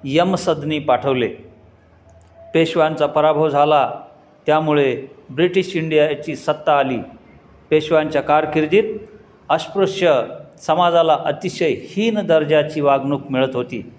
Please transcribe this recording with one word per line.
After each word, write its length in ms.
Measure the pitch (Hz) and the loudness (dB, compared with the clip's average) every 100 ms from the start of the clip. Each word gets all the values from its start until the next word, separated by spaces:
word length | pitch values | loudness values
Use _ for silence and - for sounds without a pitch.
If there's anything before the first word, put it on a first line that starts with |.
यमसदनी 720 | 139 147 180 185 - 151 147 151 | 0 0 2 0 -2 -2 -4 -4
पाठवले. 500 | 147 123 143 131 107 - - - _ _ _ _ _ - - - - | 0 0 0 0 -2 -6 -20 -20 _ _ _ _ _ -20 -20 -20 -4
पेशव्यांचा 520 | 165 165 170 156 160 147 | -2 0 2 0 0 0
पराभव 420 | 151 151 151 156 | 2 2 2 0
झाला, 420 | 143 147 151 120 - - - _ _ - | 2 4 4 2 -4 -16 -20 _ _ 0
त्यामुळे 560 | 156 156 147 139 120 - - - | 0 2 2 2 -2 -10 -20 -12
ब्रिटिश 460 | 131 175 185 180 170 | -2 0 0 -2 -6
इंडियाची 600 | 160 151 151 147 156 135 | 0 2 2 -2 -8 -8
सत्ता 420 | - 151 160 143 | -6 -2 0 0
आली. 200 | 135 120 87 - - - _ - _ | 0 -4 -8 -18 -20 -20 _ -20 _
पेशव्यांच्या 520 | 156 151 160 151 143 | 0 2 0 2 -4
कारकिर्दीत 600 | 135 151 156 160 156 190 - - - - - _ - | 2 0 2 -2 2 2 0 -8 -14 -20 -20 _ -4
अस्पृश्य 720 | 160 - 196 185 - 170 135 113 - - - | -4 -2 -2 -2 0 2 2 0 -12 -18 -12
समाजाला 600 | - 160 175 170 160 147 | -2 2 4 4 4 2
अतिशय 500 | - 147 185 - 165 117 | 0 -4 -8 -2 -2 -2
हीन 480 | - 190 226 214 170 | -6 -2 -2 -2 2
दर्जाची 540 | 160 147 151 151 151 | 2 4 0 0 0
वागणूक 500 | 143 135 135 143 143 | 2 2 0 -4 -2
मिळत 260 | 131 131 123 | -2 0 -2
होती. 360 | 120 117 - | -6 -10 -12